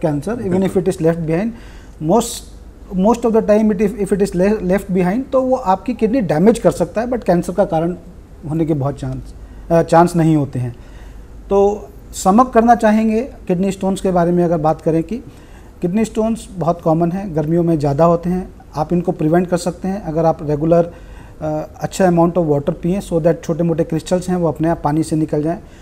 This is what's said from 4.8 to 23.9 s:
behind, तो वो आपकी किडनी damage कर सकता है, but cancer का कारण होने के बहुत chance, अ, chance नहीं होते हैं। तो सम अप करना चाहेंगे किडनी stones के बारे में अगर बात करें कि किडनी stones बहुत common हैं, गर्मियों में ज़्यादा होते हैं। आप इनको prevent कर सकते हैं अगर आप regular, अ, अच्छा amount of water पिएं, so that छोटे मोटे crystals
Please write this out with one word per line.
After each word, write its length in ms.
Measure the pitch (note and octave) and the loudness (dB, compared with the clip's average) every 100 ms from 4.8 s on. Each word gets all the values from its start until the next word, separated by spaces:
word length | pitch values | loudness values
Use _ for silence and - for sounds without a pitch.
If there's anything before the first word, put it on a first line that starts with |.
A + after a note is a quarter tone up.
| - | 0
behind, 400 | F#3+ F3 A3+ C4+ | 0 0 -2 0
तो 80 | C4 | 0
वो 140 | C4 B3+ | 2 0
आपकी 380 | F#3 F#3+ - | 0 -2 -2
किडनी 280 | A#3+ G#3+ C4+ | -2 0 0
damage 380 | F3 D3+ G3+ A3+ | 0 4 4 4
कर 120 | F3 | 2
सकता 300 | - E3+ G#3 | 0 -2 -4
है, 60 | A#3+ | -4
but 160 | B3 | -2
cancer 300 | - F3 F3 | 0 0 0
का 120 | F#3 F#3+ | -2 0
कारण 300 | D#3+ E3+ F3 - - - - D3+ | 0 -2 -4 -12 -20 -20 -14 -6
होने 160 | D#3+ D#3+ | -2 0
के 80 | |
बहुत 260 | D3+ C3+ C3+ | 0 -2 -4
chance, 340 | C3 C3 - - - - - | -8 -8 -12 -18 -18 -18 0
अ, 100 | E3 | 0
chance 340 | E3 E3 F3 E3+ | 4 6 6 4
नहीं 200 | D#3+ D3+ | 4 2
होते 240 | C#3 B2+ | 0 -4
हैं। 120 | B2 A2+ - - - - - - - | -6 -8 -18 -20 -20 -20 -20 -20 0
तो 400 | G3 G3+ G#3 - - - | 2 2 0 -10 -20 -16
सम 260 | - F#3 G#3+ | -2 2 4
अप 140 | B3 | 4
करना 220 | A3+ A#3 A3 | 4 4 4
चाहेंगे 460 | G#3+ G#3+ A3 A3 | 4 2 2 -2
किडनी 500 | C#4 - - F3+ F#3+ | -4 -10 -4 -2 -2
stones 300 | F#3 F#3+ F#3+ | -2 -4 -2
के 100 | F#3+ | 0
बारे 200 | F3+ E3+ | 2 2
में 120 | F3 | 2
अगर 140 | F3 E3+ | 2 2
बात 240 | D#3 D#3 | 0 0
करें 220 | E3+ D#3+ | 0 0
कि 140 | D#3+ A#3 - - - - - - | -2 -8 -10 -20 -20 -20 -20 -6
किडनी 240 | F3 G#3 A3 | -2 0 0
stones 440 | A3+ A3 A3 - F#3 | 0 -2 -2 -8 -4
बहुत 240 | D3+ F3 | -2 0
common 300 | E3 D#3+ E3+ | 0 2 0
हैं, 240 | F#3+ G3+ D#3 | -2 -4 -4
गर्मियों 280 | D3+ E3+ | 0 0
में 160 | E3+ D#3+ | 2 0
ज़्यादा 260 | C#3+ C#3 E3+ | 0 2 2
होते 240 | E3+ F3 | 2 0
हैं। 200 | F3+ - - - D3 | -4 -6 -16 -12 -8
आप 180 | D#3 | -2
इनको 180 | F3 E3 | -2 -2
prevent 360 | C#3 D3+ F3 F3+ | -2 2 2 2
कर 100 | F3 | -2
सकते 300 | F3+ E3+ F#3 | -4 -6 -6
हैं 140 | G3+ | -6
अगर 240 | E3 D#3 E3 | -4 0 0
आप 120 | D#3+ | 0
regular, 500 | D3 D3 D#3+ E3+ F3 - - - - - | -4 -2 2 2 2 -6 -20 -20 -20 -10
अ, 260 | D#3 D#3 - - | -6 -6 -8 -10
अच्छा 280 | D3+ - F#3 | -8 0 2
amount 240 | E3+ E3+ | 4 4
of 120 | F3 D#3+ | 2 2
water 240 | C#3+ C#3+ | 0 0
पिएं, 320 | D#3+ E3+ G3 | -2 -2 -4
so 120 | - | -2
that 300 | E3+ E3 D#3+ | 0 0 0
छोटे 200 | - D#3+ | -4 -2
मोटे 200 | E3+ D#3 | 0 0
crystals 460 | D#3+ | -2